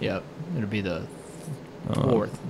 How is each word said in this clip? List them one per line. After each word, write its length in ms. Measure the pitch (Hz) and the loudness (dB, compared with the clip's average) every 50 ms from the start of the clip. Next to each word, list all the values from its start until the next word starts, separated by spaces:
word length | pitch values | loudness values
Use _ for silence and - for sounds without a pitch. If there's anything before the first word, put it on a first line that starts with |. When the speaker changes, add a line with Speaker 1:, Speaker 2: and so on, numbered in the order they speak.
| - | 4
Speaker 1:
Yep. 180 | 98 98 95 - - - - 156 170 180 143 | 2 0 0 -2 -6 -8 -8 -6 -2 -2 0
It'll 120 | 107 101 | 0 2
be 120 | 107 107 | 2 2
the 220 | 95 95 87 80 - - - - - - - - - - 147 - - - - - - - | 2 2 0 0 -2 -4 -8 -10 -12 -12 -12 -10 -8 -8 -8 -8 -8 -12 -12 -6 -2 0
Speaker 2:
Uh, 120 | - - - | 2 4 6
Speaker 1:
fourth. 360 | - 120 110 104 104 - - - - | 6 6 6 4 2 -2 -6 -6 -8